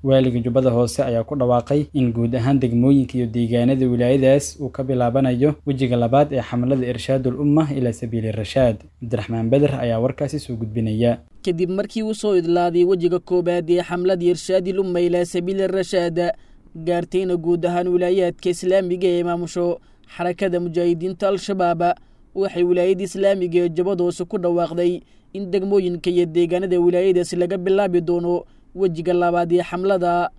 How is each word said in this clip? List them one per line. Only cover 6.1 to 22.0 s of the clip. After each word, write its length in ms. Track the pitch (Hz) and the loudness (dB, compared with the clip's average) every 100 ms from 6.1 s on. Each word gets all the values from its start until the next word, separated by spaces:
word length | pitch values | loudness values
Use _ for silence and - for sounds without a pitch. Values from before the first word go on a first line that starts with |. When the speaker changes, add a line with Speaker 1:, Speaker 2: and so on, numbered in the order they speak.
| 131 147 | 2 2
Speaker 1:
ee 80 | 135 | -2
xamlada 400 | - 120 123 135 123 | -4 -4 0 0 -2
Irshaadul 520 | 120 - 135 127 127 | -4 -2 -2 0 0
Ummah 320 | 147 147 151 143 | 2 2 2 0
ilaa 160 | 123 | -2
Sabiili 400 | 110 117 113 110 | -4 -6 -4 -4
Rashaad. 480 | 107 104 - 123 110 - _ | -4 -2 2 2 0 -10 _
Cabdiraxmaan 520 | 120 117 110 113 113 | -6 -4 -4 -4 2
Badar 240 | 135 143 135 | 2 2 0
ayaa 240 | 120 113 | -2 0
warkaasi 400 | 123 - 143 147 | -2 -2 -6 -6
soo 160 | - 117 | -8 -8
gudbinaya. 640 | 110 113 113 107 117 117 - - - | -6 -4 -2 2 2 0 -8 -10 -6
Speaker 2:
Kadib 240 | 170 180 | -2 -2
markii 320 | 185 208 220 | -2 -4 -4
uu 120 | 220 | -4
soo 200 | 214 214 | -4 0
idlaaday 480 | 190 165 170 175 170 | 0 2 2 2 2
wejiga 400 | 175 190 170 175 | 2 2 2 0
koowaad 480 | - 180 175 175 160 | 0 0 0 -2 2
ee 120 | 175 175 | 0 0
xamlada 380 | 180 180 185 175 | -2 0 2 0
Irshaadul 560 | 170 - 185 180 190 | 0 0 0 0 -2
Ummah 200 | 190 175 175 | 0 0 2
ilaa 160 | 175 | 0
Sabiili 420 | 175 180 175 196 190 | -2 -4 -4 -2 -2
Rashaad, 640 | 190 180 185 170 165 170 - - - - | -2 -2 -2 0 -2 -2 -4 -14 -20 -20
gaartayna 640 | 165 160 170 170 180 185 175 | -10 -4 -2 -2 -2 -2 -2
guud 300 | 160 175 175 | 0 0 0
ahaan 220 | 175 180 | -2 0
wilaayaadka 640 | 175 180 190 175 170 180 | 0 2 2 0 -2 -4
Islaamiga 580 | 170 185 196 180 180 185 | -2 0 0 0 -2 0
ee 140 | 175 | 0
maamusho 560 | 175 175 170 180 175 170 - _ _ - | -2 -4 -4 -2 -2 -4 -10 _ _ -6
xarakada 440 | 175 175 196 175 | -6 -2 -2 -2
mujaahidiinta 680 | 175 165 175 170 180 180 202 | -2 0 0 0 -4 -2 -2
Al-Shabaab, 540 | 196 - 190 175 165 175 - | -2 -4 -2 0 2 0 -2